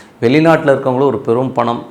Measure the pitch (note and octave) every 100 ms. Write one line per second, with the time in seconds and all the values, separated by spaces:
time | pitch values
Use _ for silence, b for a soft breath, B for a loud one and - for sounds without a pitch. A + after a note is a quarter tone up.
0 | B B A#2 D3+ E3 D#3 D#3 C3+ C3+ B2+
1 | C#3 A#2 - A#2 C3 A#2+ A#2+ A#2+ -